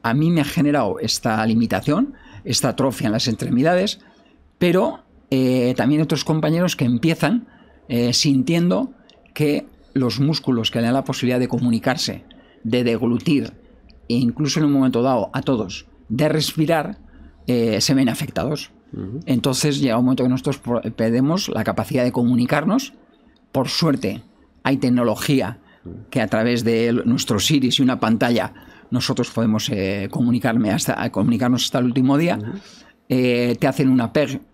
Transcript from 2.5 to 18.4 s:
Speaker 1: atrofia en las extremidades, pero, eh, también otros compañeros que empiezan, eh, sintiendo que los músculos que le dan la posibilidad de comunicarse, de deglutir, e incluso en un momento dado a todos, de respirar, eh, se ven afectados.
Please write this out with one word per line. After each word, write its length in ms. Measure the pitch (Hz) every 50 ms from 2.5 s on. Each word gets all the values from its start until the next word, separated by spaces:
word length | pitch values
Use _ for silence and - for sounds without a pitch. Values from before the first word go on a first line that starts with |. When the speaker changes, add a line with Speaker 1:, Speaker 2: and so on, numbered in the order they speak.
| 117 - - 127
Speaker 1:
atrofia 360 | - - 127 135 113 - 156
en 40 | 110 104
las 140 | 117 -
extremidades, 720 | 120 110 - - - 127 120 139 160 180 180 190 208 - - - - _ _ _ _ _ _ _ _ _
pero, 440 | _ 185 175 170 185 220 320 320 - _ _ _ - _ _
eh, 440 | 135 131 131 127 127 127 120 123 127
también 240 | - 117 127 151 151
otros 220 | 160 151 165 135 -
compañeros 500 | - 160 156 170 156 160 170 180 175 -
que 100 | - 143
empiezan, 640 | 120 123 117 117 160 165 - - 147 214 240 - - - - - - - - _
eh, 260 | - 120 120 120 120 113
sintiendo 800 | - - 151 139 131 127 131 165 170 175 175 185 196 269 262 - _ _ - _ - _ - _
que 320 | - 151 147 147 147 - - - _ - _ -
los 260 | 135 127 120 104 123
músculos 520 | 135 151 156 - - 135 127 117 110 -
que 80 | - 117
le 60 | 117
dan 80 | 117 127
la 80 | 135 135
posibilidad 360 | - 131 - - 120 127 127
de 80 | 127 -
comunicarse, 760 | 127 117 120 120 117 110 - 135 123 - - - 92 90 - - - - - - - - -
de 200 | 113 120 123 123
deglutir, 680 | 120 117 110 117 120 120 120 - - 143 135 110 - - - - - - - - - - - -
e 80 | - 117
incluso 440 | 120 120 120 117 - 156 139 - 160
en 60 | 156
un 60 | 147 143
momento 280 | 139 135 127 113 117 120
dado 260 | 135 131 113 95 - -
a 80 | 139
todos, 440 | 123 - 135 110 107 90 - - - - - - - -
de 180 | - 135 151 151
respirar, 680 | 156 156 147 - - 160 156 143 170 156 147 175 214 - - - - - - - - - -
eh, 340 | - 127 120 117 117 107 -
se 120 | - - 139
ven 140 | 135 131 113
afectados. 640 | 113 - 151 - - -